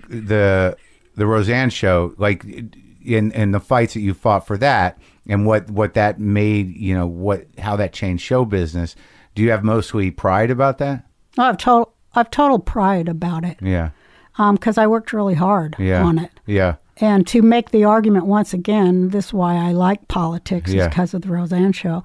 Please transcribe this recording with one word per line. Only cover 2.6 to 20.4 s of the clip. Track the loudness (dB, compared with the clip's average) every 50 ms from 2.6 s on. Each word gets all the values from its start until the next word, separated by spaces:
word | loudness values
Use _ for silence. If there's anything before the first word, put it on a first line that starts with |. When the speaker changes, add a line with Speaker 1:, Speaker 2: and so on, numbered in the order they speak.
| -16 -16 -18 -20 -20 -20 -20 -12 -6
Speaker 1:
in, | -2 0 0 0 0
in | 0 0 0 0
the | 0 -2
fights | 0 0 0 2 2 0 -2
that | -4
you | -4 -4 -4
fought | -2 0 0 0 0 0
for | -4 -4 0
that, | 0 2 2 2 0 -2 -4 -8 -20 _ _ _ -8
and | -4 -2 0 2
what, | 2 2 0 0 -2
what | -2 -2 -2 0 2
that | 2 2 2 0 -2
made, | -2 0 0 2 2 2 0 0 -2 -4 -8
you | -6 -4 -2 -2
know, | 0 -2
what, | -4 -6 -6 -4 -4 -4 -4 -6 _ _
how | -10 -6 -4 -4
that | -2 -4 -4 -6
changed | -6 -6 -4 -4 -4 -4
show | -2 0 0 0
business. | 0 0 -2 -2 -2 -4 -6 -6 -6 -8 -14 -20 _ _ _ _ _ -4
Do | 0
you | 0 2
have | 2 0 0
mostly | 0 0 0 -2 -2 -4 -4 -2 -4
pride | -4 -2 -2 0 2 2 2 0
about | 0 0 0 0 0
that? | -2 -4 -6 -6 -8 -10 _ _ _ _ _ -4
Speaker 2:
I | -2 0
have | 0 0
total, | 0 2 2 2 2 2 -2 _ _ _ _ -2
I | -2
have | -2 0
total | 0 0 2 2 2 0
pride | 0 -2 -2 0 0 0 0 0 -2 -4
about | -6 -4 -4 -6 -4 -4 -6
it. | -8 -8 -6
Speaker 1:
Yeah. | -4 -2 -2 -2 -2 -4 -8 _ _ _ _ _ _ _ _
Speaker 2:
Um, | 0 2 2 2
'cause | 2 0 0 0 2
I | 2
worked | 2 2 0 -2 -4 -4
really | -2 -2 0 0
hard | 0 2 2 0 0 -2 -4 -6 -4
Speaker 1:
Yeah. | 0 0 2 2 2
Speaker 2:
on | 2 2 0
it. | -2 -6 _ _ -6
Speaker 1:
Yeah. | -2 0 2 2 0 0 -4 _ _ _
Speaker 2:
And | -2 0 2 4 2 2
to | 2 2 4
make | 4 6 4 2 0 0
the | 2 4 4
argument | 4 4 4 4 2 2 2 2
once | 2 0 0 0 -2 -4
again, | -6 -2 0 0 2 2 2 2 2 0 0
this | -2 -4 -4
is | -4 -2
why | -2 0 0 0
I | 0 0 0
like | 0 2 2 0 0 -2 _
politics, | -6 -4 -4 -2 -4 -4 -6